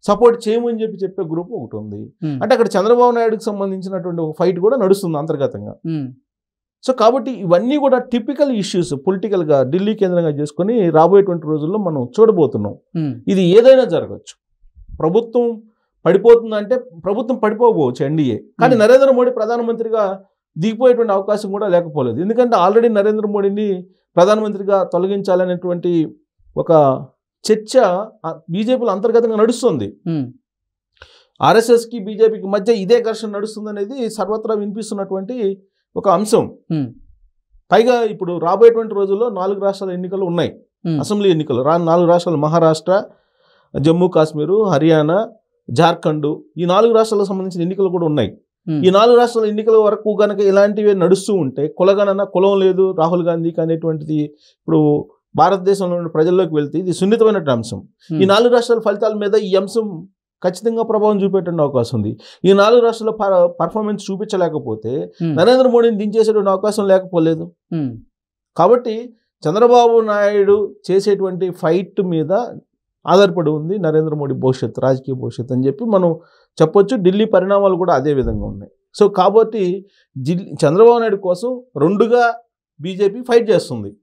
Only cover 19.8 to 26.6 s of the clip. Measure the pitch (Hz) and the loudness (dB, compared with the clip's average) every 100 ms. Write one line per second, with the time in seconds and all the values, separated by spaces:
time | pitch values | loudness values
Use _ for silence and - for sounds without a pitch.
19.8 | 226 220 202 190 _ _ _ - 196 220 | -4 -2 -2 -4 _ _ _ -4 -4 2
20.8 | 254 240 226 196 196 208 202 196 208 175 | 4 4 2 0 0 -4 -4 -4 0 0
21.8 | 170 151 123 113 185 226 247 226 175 208 | 0 -4 -4 -2 -4 0 2 4 4 4
22.8 | 233 214 202 214 214 208 196 202 214 180 | 2 2 0 0 -2 -2 -2 -2 -4 -4
23.8 | 180 _ _ - 180 214 214 202 196 196 | -8 _ _ 2 2 2 -2 -6 0 0
24.8 | 185 175 185 202 190 180 185 180 180 175 | 0 -2 -2 -4 0 0 0 -4 -4 -4
25.8 | 175 170 151 - _ _ _ - | -2 0 -2 -6 _ _ _ -8